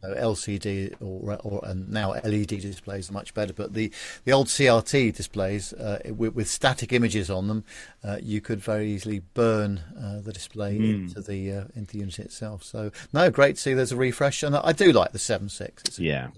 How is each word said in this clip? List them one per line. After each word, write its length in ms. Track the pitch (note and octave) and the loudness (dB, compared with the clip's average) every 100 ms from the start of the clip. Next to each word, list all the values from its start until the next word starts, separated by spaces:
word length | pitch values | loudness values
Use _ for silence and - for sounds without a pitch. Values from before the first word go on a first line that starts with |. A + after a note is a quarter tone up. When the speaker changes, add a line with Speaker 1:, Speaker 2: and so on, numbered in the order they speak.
Speaker 1:
So 120 | F#2 | -8
L 220 | A2 A#2 G2+ | -2 -2 -2
C 220 | - G2+ | -4 -4
D 320 | G#2 G2 F#2+ - | -4 -4 -6 -8
or, 400 | G2 F#2+ G#2 G2+ | -10 -8 -6 -6
or, 180 | G#2+ G2+ | -6 -6
and 260 | - F#2+ F#2+ | -4 -6 -4
now 240 | G#2+ G2 | -2 -2
L 200 | - A2 | -2 0
E 100 | G#2 | 0
D 160 | G#2 G2+ | 0 -4
displays 520 | G2+ F#2 - G2 F2+ | -6 -10 -10 -10 -8
are 20 | |
much 220 | G2 - - | -10 -8 -6
better, 180 | G2+ | -4
but 220 | F#2 - G#2+ | -6 -6 -4
the, 160 | G#2+ - - - - | -4 -6 -14 -6 4
the 80 | |
old 160 | C3+ C3+ | 4 4
C 180 | - C3+ | 6 8
R 140 | A#2 | 6
T 300 | - C#3 A#2 | 6 4 2
displays, 640 | - G2 G#2 F#2+ G2+ - | 0 -6 -2 -2 -2 -6
uh, 260 | - A2 G2+ - | -8 -6 -6 -6
with, 280 | A2 A2+ | -2 -2
with 160 | A#2+ G#2+ | -2 -4
static 420 | - C3+ B2+ A#2 | 2 2 2 2
images 380 | B2 A#2 G#2 F#2 | 2 4 2 0
on 180 | F#2 G2+ | -2 0
them, 160 | G#2+ - - - - | -2 -6 -16 -20 -12
uh, 140 | G2+ G#2 | -8 -8
you 220 | A2 G#2 | -4 -4
could 180 | - G#2+ | -2 -4
very 300 | - G#2+ G#2+ | -2 -2 0
easily 300 | G2+ G#2+ G#2 | -2 -4 -6
burn, 600 | F2 - A#2 A2 G#2 G2 D#2+ - | -4 2 4 4 2 -2 -8 -10
uh, 260 | G#2+ G#2 | -10 -8
the 120 | G#2 | -10
display 460 | G#2 - G#2+ G2+ G#2 | -12 -12 -6 -2 2
Speaker 2:
Mm. 240 | A2 G#2 | 2 2
Speaker 1:
into 180 | F2+ F#2+ | -2 -8
the, 300 | G2 G2 G2 | -8 -6 -4
uh, 120 | G2 G2 A#2 | -6 -8 -10
into 160 | G2+ | -10
the 60 | G#2 | -8
unit 180 | G2 F#2+ | -8 -8
itself. 460 | G#2 - A2 G#2 | -12 -10 -10 -10
So 260 | - - G#2 - - | -10 -8 -8 -10 -4
no, 160 | D3 F3+ | 4 4
great 280 | - C#3+ - | 8 6 4
to 40 | |
see 140 | C#3 C3 | 0 2
there's 160 | B2+ | 2
a 40 | B2 | 2
refresh, 460 | B2+ - C#3 - | 0 2 0 2
and 140 | D3 C#3+ | 0 2
I, 140 | E3 | 4
I 40 | |
do 180 | D#3+ G3 | 6 8
like 200 | A#2 F2 | 8 6
the 80 | - | 0
seven 300 | - G2+ G2+ | -2 -2 -4
six. 340 | - G#2 - - | -8 -12 -8 -8
It's 140 | - | -2
a 40 | |
Speaker 2:
Yeah. 260 | E2 C2+ B1+ | 0 0 -4